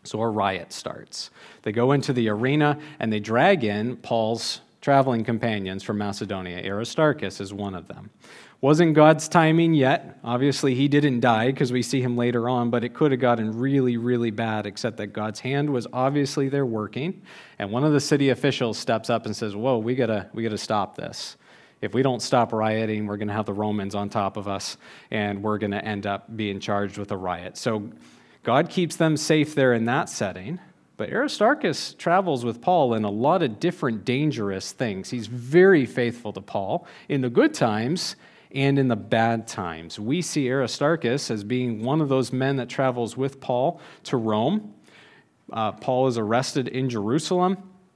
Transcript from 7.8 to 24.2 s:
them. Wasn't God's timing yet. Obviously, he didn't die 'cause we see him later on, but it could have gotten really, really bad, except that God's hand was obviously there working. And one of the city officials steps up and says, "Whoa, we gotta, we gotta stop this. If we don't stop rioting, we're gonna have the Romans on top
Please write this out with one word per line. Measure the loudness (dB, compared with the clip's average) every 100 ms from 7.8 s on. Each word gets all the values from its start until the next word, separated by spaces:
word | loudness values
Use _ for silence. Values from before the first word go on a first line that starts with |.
| -14
them. | -18 -18 _ -20 -20 -20 _
Wasn't | 4 6 6
God's | 8 8 8 4
timing | 4 6 4 4
yet. | 4 4 2 -4 -12
Obviously, | -4 0 0 2 0
he | 2 4
didn't | 4 2 2
die | 2 4 2
'cause | 0 0
we | 0
see | 0 0
him | 0 0
later | 0 0 0
on, | 0 2
but | 0 -2
it |
could | 0 2
have | 4
gotten | 2 2 0 -2
really, | 0 2 2 0
really | 0 0 0
bad, | -2 -2 -2 -6
except | -4 -6 -4
that | -8
God's | -6 -6 -6
hand | -4 -2 0
was | -2 -4
obviously | -2 0 0 0 -2 -2
there | 0 -2
working. | -2 -4 -4 -6 -8 -16 -20 -20 _
And | -4
one | 0
of | 4
the | 2
city | 2 2 4
officials | 4 2 0 -2 -2
steps | -2 -2 0
up | -2 -2
and | -6
says, | -6
"Whoa, | -2 0 0
we | 0 0
gotta, | 0 -2 -4
we | -6
gotta | -6 -6
stop | -2 -2 -2 -6
this. | -12 -10 -14 -16 _ -20 _ _
If | -4
we | 0
don't | 0 0
stop | 0 2 2
rioting, | 0 0 0 -2 -2 -4
we're | -4
gonna | -4
have | -4 -4
the |
Romans | -2 -2 -2 -4 -4
on | -4
top | -2